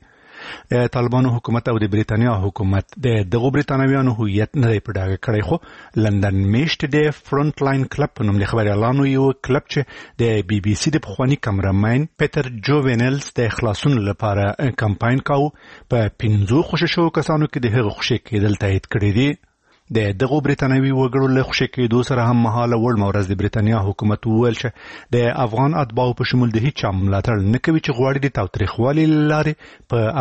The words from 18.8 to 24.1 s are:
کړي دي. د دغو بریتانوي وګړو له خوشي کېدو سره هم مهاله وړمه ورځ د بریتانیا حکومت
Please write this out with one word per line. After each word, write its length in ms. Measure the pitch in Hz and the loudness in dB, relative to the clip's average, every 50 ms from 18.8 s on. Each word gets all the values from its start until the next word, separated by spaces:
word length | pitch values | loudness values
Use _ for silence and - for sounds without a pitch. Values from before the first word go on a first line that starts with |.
| - - - | -2 -4 -4
کړي 200 | 110 98 101 95 107 | -2 0 2 2 2
دي. 80 | 131 143 147 - _ _ _ _ _ _ _ _ _ - | 2 0 0 -4 _ _ _ _ _ _ _ _ _ -4
د 240 | 135 113 107 101 101 92 | -2 0 0 0 0 -2
دغو 160 | 131 131 143 156 135 | -2 0 0 0 0
بریتانوي 460 | - 143 - 147 131 131 135 135 135 | 0 0 0 0 2 2 2 2 2
وګړو 360 | 135 131 131 127 117 135 135 131 131 | 2 2 0 0 0 0 2 2 2
له 100 | 131 127 | 2 0
خوشي 200 | 131 - - 135 | 0 -2 -2 -2
کېدو 320 | 123 - - 123 113 113 123 123 - | -2 -2 -2 0 2 2 2 2 0
سره 140 | 135 123 117 117 | 0 0 2 2
هم 140 | 123 120 117 | 2 2 2
مهاله 320 | 113 104 120 120 117 117 | 2 0 0 0 0 0
وړمه 320 | 113 110 123 123 104 101 101 | 2 2 2 2 2 0 0
ورځ 180 | 98 104 101 90 | 0 0 0 -2
د 80 | 98 90 | -2 -2
بریتانیا 400 | 92 101 - 113 104 107 113 110 95 | -2 -2 0 0 0 2 2 2 0
حکومت 400 | 98 98 - - 104 | -2 -2 -2 -2 -2